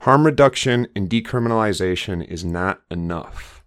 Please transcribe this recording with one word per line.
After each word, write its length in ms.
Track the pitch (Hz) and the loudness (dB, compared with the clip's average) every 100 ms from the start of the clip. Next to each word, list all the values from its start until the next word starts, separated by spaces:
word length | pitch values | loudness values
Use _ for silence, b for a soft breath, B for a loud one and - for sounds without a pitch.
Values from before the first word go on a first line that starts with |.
Harm 260 | - 139 156 | 4 6 6
reduction 600 | 139 135 - 131 120 123 104 | 6 4 4 0 0 0 -4
and 140 | 92 | -2
decriminalization 1120 | 113 110 123 117 113 107 92 92 90 - 87 - | -2 -2 -4 0 0 0 0 -2 -2 -4 -6 -6
is 180 | 82 87 | -8 -6
not 360 | 87 92 - - | -4 -4 -4 -8
enough. 720 | 87 85 85 - - - - | -8 -6 -6 -10 -16 -18 -20